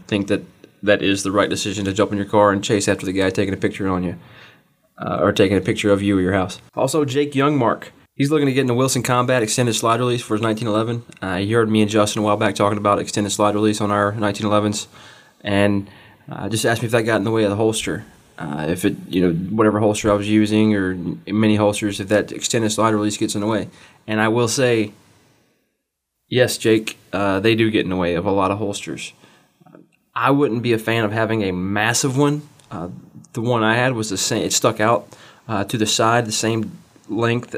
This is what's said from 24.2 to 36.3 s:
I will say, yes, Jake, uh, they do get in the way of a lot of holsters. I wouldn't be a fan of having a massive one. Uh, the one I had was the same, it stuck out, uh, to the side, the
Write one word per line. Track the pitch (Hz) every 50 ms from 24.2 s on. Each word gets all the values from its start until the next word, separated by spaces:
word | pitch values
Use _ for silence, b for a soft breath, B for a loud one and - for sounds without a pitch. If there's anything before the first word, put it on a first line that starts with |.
I | 107 110
will | 110 120 120
say, | 110 113 139 131 123 120 113 107 104 - - _ _ _ _ _ _ _ _ _ _ _ _ _ _ _ _ _ _ _ _ _ _ _ _ _ _
yes, | 123 123 123 120 -
Jake, | - - 113 110 107 110 - - - _ _
uh, | - 95 101 98 95 98
they | 101 113 113
do | 110 113 110
get | 104 101 -
in | 90
the | 92
way | 92 90 87 87
of | 82 95
a | 101
lot | 98 98 95 95
of | 101 104
holsters. | 110 101 101 - - - 67 - - - b b b b b b b b b b _ - - - _ _ _ _ _ _ _
I | 117 117 131
wouldn't | 143 139 147 120 113 123 113
be | 120 113
a |
fan | 110 110 113 113 117 110
of | 101
having | 104 113 113 104 113 110 101
a | 95
massive | 90 90 92 95 101 104 107 113 120 - - 139 127
one. | 135 147 143 147 147 147 - - - _ _
Uh, | - 90 85 90 - - - - - - - _ -
the | 120
one | 113 123 123 113 107
I | 110 110
had | 120 123 131 127
was | 110 110 107
the | 95
same, | 95 - - 120 107 82
it | - -
stuck | - - 120 110 -
out, | 107 110 120 - - B B B B B B B B
uh, | - 110 98 101
to | - -
the | 110 107
side, | 104 - - 113 110 117 120 117
the | 110